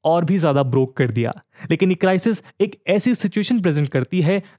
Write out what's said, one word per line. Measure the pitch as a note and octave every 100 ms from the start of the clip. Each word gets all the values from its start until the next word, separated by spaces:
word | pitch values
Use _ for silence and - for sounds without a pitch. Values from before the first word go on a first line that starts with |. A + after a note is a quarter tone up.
| D#3
और | E3+ E3
भी | F#3+
ज्यादा | D#3 C#3
broke | C3+ C3 C3 -
कर | B2+
दिया। | A2+ A2+ - _ _ -
लेकिन | E3 F#3+
ये | F3+
crisis | F#3+ F#3 A#3 G#3+ - _
एक | G3+ - -
ऐसी | G3 B3 B3
situation | G3 G#3 G3+ B3
present | F3+ D3 C#3+
करती | C3+ A#2+ F3+
है | D#3+ G3 G3